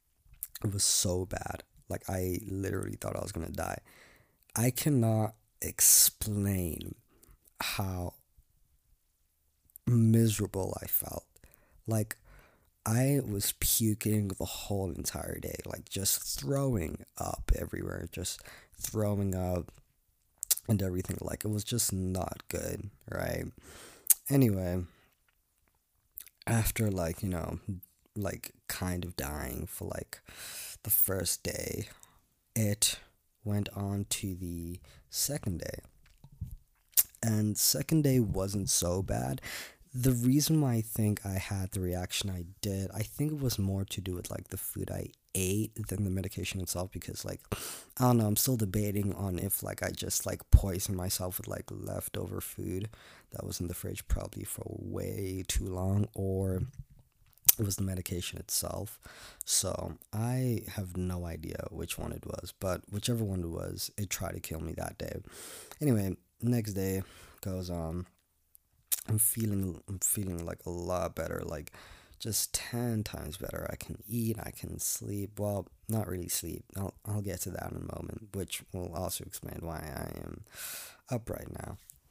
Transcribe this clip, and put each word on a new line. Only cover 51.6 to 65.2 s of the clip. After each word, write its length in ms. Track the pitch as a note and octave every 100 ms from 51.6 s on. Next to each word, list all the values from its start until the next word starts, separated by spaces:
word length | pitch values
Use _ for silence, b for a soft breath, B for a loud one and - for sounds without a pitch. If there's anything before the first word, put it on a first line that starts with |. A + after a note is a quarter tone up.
| -
leftover 720 | G2 G2 G2 - G2 F#2+ F#2+
food 480 | - - F#2+ F#2 G#2+ B B B -
that 140 | - G2
was 140 | F#2+
in 80 | F2
the 60 |
fridge 340 | F2+ G2 G2 -
probably 380 | - F#2+ - G2
for 180 | - -
way 800 | - F#2+ G2 F#2 G2+ F#2+ F#2+ F2+
too 180 | - G2
long, 420 | F#2 F#2+ G2 G#2
or 500 | - G2 F#2+ F#2+ F#2 - - - - - _ _ _ - -
it 60 | G#2
was 100 | F#2
the 80 |
medication 560 | F#2+ F#2 - F2+ - -
itself. 580 | - - - F2+ G2 - B B B B
So 540 | - - F#2+ - F2+ - -
I 480 | G#2+ A#2 B2+ B2+ A2+ -
have 260 | G2 F#2 F2+
no 300 | F2+ F2+ F2
idea 420 | E2 E2+ - -
which 280 | E2 E2 -
one 160 | -
it 120 | - -
was, 280 | - - -
but 220 | G2 F2+ -
whichever 340 | G#2 - A#2 G#2+
one 160 | F#2+
it 80 | E2+
was, 420 | E2+ F2+ F#2 - -
it 120 | G2
tried 240 | - F2
to 60 | F#2
kill 220 | - E2
me 120 | E2 E2
that 200 | E2 -
day. 220 | E2+ -